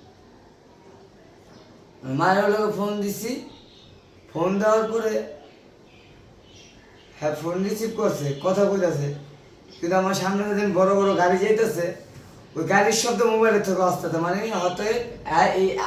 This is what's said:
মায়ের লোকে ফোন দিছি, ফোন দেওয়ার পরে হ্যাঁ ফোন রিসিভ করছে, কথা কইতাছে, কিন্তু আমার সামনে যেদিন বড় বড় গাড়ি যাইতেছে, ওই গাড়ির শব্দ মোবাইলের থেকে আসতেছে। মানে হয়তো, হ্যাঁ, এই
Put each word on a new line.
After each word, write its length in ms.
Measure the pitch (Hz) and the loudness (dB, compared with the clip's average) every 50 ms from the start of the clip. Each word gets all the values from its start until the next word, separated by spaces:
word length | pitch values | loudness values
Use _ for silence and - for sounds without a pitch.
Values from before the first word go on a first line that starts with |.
| - - - - - - - - - - - _ - - - - - - - - - - - - - - - - - - - - - - - - - - - - 131 | -20 -20 -20 -20 -20 -20 -20 -20 -20 -20 -20 _ -20 -20 -20 -20 -20 -20 -20 -20 -20 -20 -20 -20 -20 -20 -20 -20 -20 -20 -20 -20 -20 -20 -20 -20 -20 -20 -20 -14 -8
মায়ের 440 | 131 131 143 170 185 190 202 202 202 | -6 -2 0 2 4 4 4 4 2
লোকে 180 | 202 214 214 196 - | 2 2 0 -2 -2
ফোন 140 | 185 202 208 208 208 | -2 -4 -4 -4 -4
দিছি, 300 | 202 202 190 185 214 240 269 - - - - - - - - - - - - - - - - - - - - | -4 -4 -6 -6 -6 -6 -6 -8 -10 -14 -20 -20 -20 -20 -20 -20 -20 -20 -20 -20 -20 -20 -20 -20 -20 -12 -6
ফোন 160 | 151 165 190 196 202 | -2 -2 0 0 2
দেওয়ার 320 | 208 214 220 220 220 - | 2 4 4 4 2 0
পরে 220 | 220 226 226 220 214 214 214 - - - - - - - - - - - - - - - - - - - - - - - - - - - - - - - - - - - - - - - | -2 -2 -2 0 -2 -2 -4 -6 -12 -18 -20 -20 -20 -20 -20 -20 -20 -20 -20 -20 -20 -20 -20 -20 -20 -20 -20 -20 -20 -20 -20 -20 -20 -20 -20 -20 -20 -20 -20 -20 -20 -20 -20 -20 -14 -6
হ্যাঁ 160 | 151 139 131 | -4 -4 -4
ফোন 220 | - 151 165 180 190 196 | -4 -6 -4 -2 -2 -2
রিসিভ 280 | 214 220 214 226 220 220 | -2 -2 -2 -4 -4 -2
করছে, 300 | 214 208 185 - 139 147 139 139 - - | -2 -2 -2 -2 -2 -4 -6 -6 -2 -2
কথা 200 | 180 190 196 202 | 0 2 2 2
কইতাছে, 440 | 190 196 190 180 170 160 143 143 143 143 - - - - - - - - - - - - - | 2 2 0 0 0 0 -2 -4 -4 -6 -8 -14 -18 -20 -20 -20 -20 -20 -20 -20 -20 -12 -8
কিন্তু 160 | 170 170 185 190 | -4 0 0 2
আমার 140 | 185 190 190 - | 2 0 -2 -2
সামনে 200 | 175 190 202 202 208 208 | -2 -2 -2 -2 -2 -2
যেদিন 200 | 202 202 208 196 165 | 0 0 0 0 2
বড় 180 | 175 190 190 202 | 2 2 4 4
বড় 160 | 196 196 196 190 | 4 4 2 2
গাড়ি 200 | 165 180 180 196 | 2 4 2 2
যাইতেছে, 480 | 185 202 220 220 220 220 - - 170 170 185 185 - - - - - - - - - - - - | 2 4 2 4 2 2 0 0 -2 -4 -4 -6 -10 -16 -20 -20 -20 -20 -20 -20 -20 -20 -12 -8
ওই 80 | 147 160 160 | -6 -2 2
গাড়ির 260 | 196 208 214 226 214 - - | 2 2 4 4 2 0 0
শব্দ 160 | - 202 196 240 | 0 0 2 2
মোবাইলের 400 | 226 220 220 226 220 208 202 - | 2 4 4 4 4 4 2 2
থেকে 160 | 196 185 180 185 | 0 0 2 2
আসতেছে। 340 | 180 180 - 175 165 160 | 2 0 -2 -4 -4 -2
মানে 200 | 165 170 175 185 202 226 226 214 180 | -2 -2 -2 -2 -2 -2 -4 -4 -2
হয়তো, 220 | 180 185 180 208 202 214 233 240 - - - - - | -2 -2 -2 -2 -2 -2 -2 -2 -4 -6 -12 -12 -8
হ্যাঁ, 260 | - 156 170 190 190 185 | -2 0 2 2 2 2
এই 140 | 185 190 190 185 - - | 2 0 0 0 -2 0